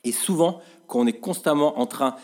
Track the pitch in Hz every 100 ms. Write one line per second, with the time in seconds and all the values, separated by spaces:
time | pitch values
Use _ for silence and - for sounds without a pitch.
0 | - - - 170 170 185 - - - 123
1 | 120 113 - 175 165 147 147 147 - -
2 | 135 131